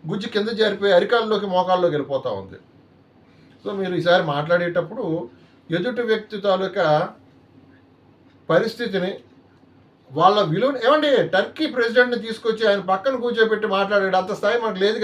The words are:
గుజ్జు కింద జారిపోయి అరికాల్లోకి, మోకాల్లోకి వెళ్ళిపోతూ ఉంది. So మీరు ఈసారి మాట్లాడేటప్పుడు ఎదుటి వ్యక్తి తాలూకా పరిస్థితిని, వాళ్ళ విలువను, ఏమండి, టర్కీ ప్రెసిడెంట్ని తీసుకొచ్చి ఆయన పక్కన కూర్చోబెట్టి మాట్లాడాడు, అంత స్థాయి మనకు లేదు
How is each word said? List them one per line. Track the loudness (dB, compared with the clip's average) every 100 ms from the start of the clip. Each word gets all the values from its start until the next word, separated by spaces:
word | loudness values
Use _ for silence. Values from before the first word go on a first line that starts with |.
| -6
గుజ్జు | -6 -4
కింద | -2 -2
జారిపోయి | 0 0 2 4
అరికాల్లోకి, | 4 4 0 2 -2 0
మోకాల్లోకి | 0 2 2 2 0
వెళ్ళిపోతూ | -2 -4 -4
ఉంది. | -8 -10 -18 _ _ _ _ _ _ _ _ -20 -12 -8
So | -6
మీరు | -4 0
ఈసారి | 4 4
మాట్లాడేటప్పుడు | 4 -2 0 0 2 -2 -4 -8 -4 -4 -6 -16 _ _ -6
ఎదుటి | -4 -2 -4
వ్యక్తి | 0 -2 -2 -4
తాలూకా | 0 0 0 0 2 2 0 -8 -20 -20 _ -20 -20 -20 _ _ _ _ _ _ 0
పరిస్థితిని, | 0 0 -6 -6 -4 -4 -8 -16 -20 _ _ _ _ _ _ _
వాళ్ళ | 2 4 4
విలువను, | 0 0 0 0 2
ఏమండి, | 2 4 2 2
టర్కీ | 0 -2 -4 -4
ప్రెసిడెంట్ని | -2 0 2 2 0
తీసుకొచ్చి | -6 -6 -4 0 0
ఆయన | 0
పక్కన | 0 -2 -2 -2
కూర్చోబెట్టి | -4 0 2 2 0
మాట్లాడాడు, | -2 0 0 2 0
అంత | -2
స్థాయి | -2 -2 0
మనకు | -4 0
లేదు | 0 0